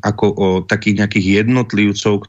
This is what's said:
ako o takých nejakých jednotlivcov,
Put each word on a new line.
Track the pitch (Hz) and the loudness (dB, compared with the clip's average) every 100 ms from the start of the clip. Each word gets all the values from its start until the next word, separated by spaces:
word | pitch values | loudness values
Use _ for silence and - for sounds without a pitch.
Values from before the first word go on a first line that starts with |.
ako | 104 104 104 - | -2 0 0 0
o | 95 92 | 0 0
takých | 87 104 110 101 | -2 -2 0 0
nejakých | 101 110 95 98 | 0 0 2 2
jednotlivcov, | 110 127 113 104 104 101 107 101 | 2 0 0 0 0 0 -2 -2